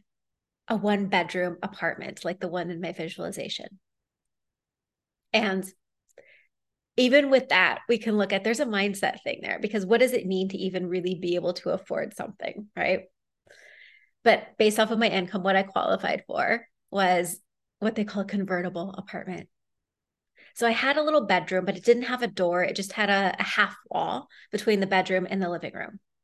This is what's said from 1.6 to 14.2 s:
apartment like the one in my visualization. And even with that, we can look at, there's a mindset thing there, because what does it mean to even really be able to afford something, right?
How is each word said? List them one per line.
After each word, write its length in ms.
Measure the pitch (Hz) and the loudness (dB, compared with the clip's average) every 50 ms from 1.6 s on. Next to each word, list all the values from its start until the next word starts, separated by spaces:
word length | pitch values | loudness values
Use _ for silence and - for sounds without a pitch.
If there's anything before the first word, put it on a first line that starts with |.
apartment 640 | - 190 - - 170 160 - - - - - - - | -10 -10 -8 -4 -4 -4 -4 -6 -12 -14 -14 -8 -8
like 160 | 170 180 - | -8 -6 -6
the 80 | 190 | -6
one 240 | 170 170 180 170 175 | -6 -4 -4 -6 -6
in 80 | 175 165 | -6 -8
my 140 | 180 165 185 | -8 -8 -8
visualization. 760 | - 160 175 - - 165 170 - - - - - - - - 202 _ _ _ _ _ _ _ _ _ _ _ _ _ _ _ _ _ _ _ _ _ _ _ _ _ _ _ _ _ _ - - | -8 -8 -10 -8 -8 -8 -8 -8 -8 -8 -8 -8 -10 -10 -14 -18 _ _ _ _ _ _ _ _ _ _ _ _ _ _ _ _ _ _ _ _ _ _ _ _ _ _ _ _ _ _ 0 0
And 320 | 214 214 196 185 190 180 - - _ _ _ _ _ _ _ _ - _ _ - _ _ _ _ _ _ _ _ _ _ _ - | 2 2 2 0 -2 -4 -8 -16 _ _ _ _ _ _ _ _ -20 _ _ -20 _ _ _ _ _ _ _ _ _ _ _ 2
even 320 | 247 254 247 269 294 285 269 | 2 4 6 6 6 6 6
with 200 | 269 254 262 - | 4 4 4 4
that, 300 | - 185 180 139 - - - | 4 4 4 4 2 -2 0
we 100 | - 240 | 0 0
can 200 | 226 - 226 214 | 0 2 0 2
look 160 | 208 196 202 202 | 2 2 2 0
at, 100 | 196 196 | 0 0
there's 160 | 220 233 285 | 0 0 0
a 60 | 285 | -2
mindset 560 | 233 208 196 202 208 190 - - - - - - | -2 0 0 0 -2 -2 -2 -2 -2 -2 -4 -6
thing 160 | - - - | -8 -8 -6
there, 180 | - - 92 - | -6 -6 -4 -4
because 240 | - 208 - 208 185 | -4 -4 -2 -4 2
what 160 | 180 233 226 | 2 4 4
does 120 | 262 233 254 | 4 4 2
it 120 | - - | -2 -2
mean 240 | 185 190 185 190 190 | 0 -2 0 -2 -2
to 80 | 196 | -4
even 300 | 185 190 185 185 180 180 | -4 -4 -4 -4 -4 -4
really 280 | 170 180 180 170 185 185 | -2 -4 -2 -2 -2 -4
be 200 | 156 180 175 175 | -2 -2 -2 -2
able 180 | 175 165 175 180 | 0 -2 -2 -4
to 160 | - - 180 | -4 -4 -4
afford 440 | 175 190 - - - - - - - | -4 -4 -4 -6 -6 -6 -6 -6 -8
something, 540 | - - - - - - - - - 208 - - | -10 -10 -10 -10 -10 -10 -10 -8 -10 -16 -12 -6
right? 280 | 175 - - 190 185 - _ _ _ _ _ _ _ _ _ - - - - - - - - _ _ _ _ _ _ | -2 0 0 0 -2 -4 _ _ _ _ _ _ _ _ _ -20 -20 -20 -20 -20 -20 -20 -20 _ _ _ _ _ _